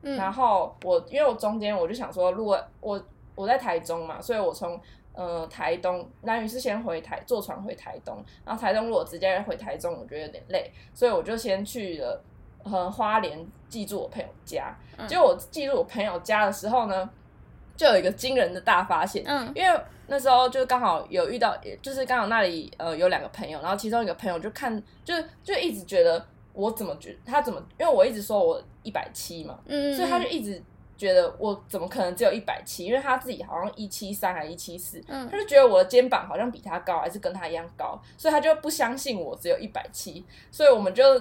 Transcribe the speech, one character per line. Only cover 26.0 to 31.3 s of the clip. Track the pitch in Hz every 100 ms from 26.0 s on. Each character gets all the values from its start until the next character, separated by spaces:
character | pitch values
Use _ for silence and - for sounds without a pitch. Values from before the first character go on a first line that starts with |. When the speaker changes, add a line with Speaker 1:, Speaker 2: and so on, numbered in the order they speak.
Speaker 2:
得 | 170 165 - - -
我 | - 202
怎 | 220
么 | 196 147
觉-， | 170 -
他 | - 277
怎 | 285
么， | 165 - -
因 | 330
为 |
我 | 240
一 | 220
直 | 220
说 | 202 214
我 | 170 165 - -
一 | -
百 | 202 -
七 | - - 170
嘛， | 151 131
Speaker 1:
嗯， | - 285 285
嗯， |
嗯。 | 277
Speaker 2:
所 |
以 | 359
他 | 349
就 | -
一 | 330
直 | 208 185 - - - -
觉 | 202
得 | 185 170